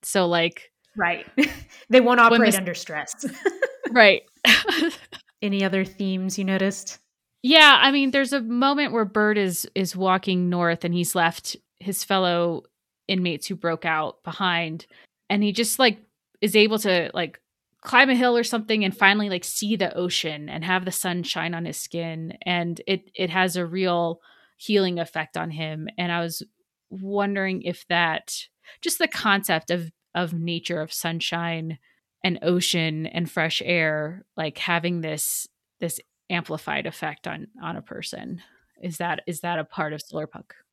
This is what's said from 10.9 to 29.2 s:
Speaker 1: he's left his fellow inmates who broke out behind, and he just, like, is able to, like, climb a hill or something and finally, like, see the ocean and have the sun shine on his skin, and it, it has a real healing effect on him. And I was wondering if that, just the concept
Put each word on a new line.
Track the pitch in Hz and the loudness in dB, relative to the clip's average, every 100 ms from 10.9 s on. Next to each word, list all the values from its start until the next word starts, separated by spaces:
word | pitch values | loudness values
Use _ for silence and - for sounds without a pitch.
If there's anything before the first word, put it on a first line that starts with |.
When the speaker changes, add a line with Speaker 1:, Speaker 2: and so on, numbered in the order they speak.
Speaker 1:
he's | 175 170 185 | -2 0 2
left | 165 - - - _ _ | 0 0 -12 -14 _ _
his | 185 190 - | -8 -6 -2
fellow | 190 180 175 170 165 - _ _ _ - | 0 2 2 0 -2 -8 _ _ _ -4
inmates | 185 180 151 - | -2 -2 -4 -8
who | 185 | -4
broke | 170 160 | -4 -2
out | 170 156 156 - | -2 -2 -4 -8
behind, | - - 185 170 165 160 - - _ _ _ | -14 -4 -2 -2 -4 -8 -14 -20 _ _ _
and | 202 | 0
he | 208 | 2
just, | 196 233 - | 0 -2 4
like, | 254 196 _ _ _ _ | 4 4 _ _ _ _
is | 208 214 | 2 6
able | 214 214 | 6 4
to, | 214 180 165 | 2 2 0
like, | - 165 - _ _ _ _ | -4 -6 -8 _ _ _ _
climb | - 254 269 | 2 6 6
a | 247 | 6
hill | 247 240 | 4 2
or | 233 | 2
something | 233 214 220 196 | -4 0 0 0
and | 190 | 6
finally, | 196 208 208 | 6 6 0
like, | 180 | -4
see | - - 208 214 | -4 -6 -2 0
the | 185 - | 0 -2
ocean | 180 - 165 151 147 | -2 -2 -4 -8 -8
and | 147 | -8
have | 165 185 185 | -2 -2 -2
the | |
sun | - 185 175 | -4 -4 -4
shine | 175 185 165 | -4 -4 -4
on | 170 170 | -4 -6
his | 147 | -8
skin, | - 170 165 160 160 - | -8 -6 -6 -8 -10 -10
and | - 175 170 165 - | -4 -2 -2 -6 -4
it, | 190 _ | -4 _
it | - 180 | -6 -2
has | 185 185 175 | 2 2 0
a | 175 | -4
real | 180 185 175 170 165 _ _ _ _ | -2 0 0 0 -4 _ _ _ _
healing | - 202 190 175 | 0 2 2 0
effect | 165 160 156 160 | -4 -6 -6 -6
on | 165 | -6
him. | 156 156 156 156 - | -6 -8 -8 -10 -6
And | 175 | -2
I | 170 | -2
was | 170 165 - _ _ _ _ | -4 -6 -14 _ _ _ _
wondering | 190 190 202 202 196 190 185 | -12 -4 -2 0 0 -2 -2
if | 175 170 - | -6 -8 -2
that, | 175 170 160 - - - _ - - | 0 0 -2 -6 -12 -12 _ -20 -10
just | 339 - | -6 -2
the | 320 | -2
concept | - | 0